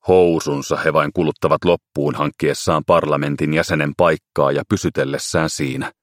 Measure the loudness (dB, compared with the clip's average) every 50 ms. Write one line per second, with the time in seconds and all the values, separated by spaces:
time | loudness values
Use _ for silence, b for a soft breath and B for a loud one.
0 | _ 6 6 6 6 6 4 0 -2 -4 -6 -6 -4 -4 -4 -2 -2 0 2 2
1 | 0 0 0 0 -2 -2 -2 _ 0 0 0 0 2 0 0 0 _ _ _ -4
2 | -4 -4 -2 -2 -4 -6 -4 -2 -2 -2 -2 -2 -2 0 0 0 2 2 2 2
3 | 4 0 -2 -2 -2 -4 -2 -2 -2 -2 0 -2 0 0 -2 -2 -2 -4 0 2
4 | 2 2 2 0 _ _ _ 0 0 0 0 -2 -2 _ -4 -2 -2 -4 -2 -2
5 | -4 -4 -4 -8 -8 -4 -2 -2 -2 -2 -4 -4 -6 -6 -6 -8 -8 -10 _ _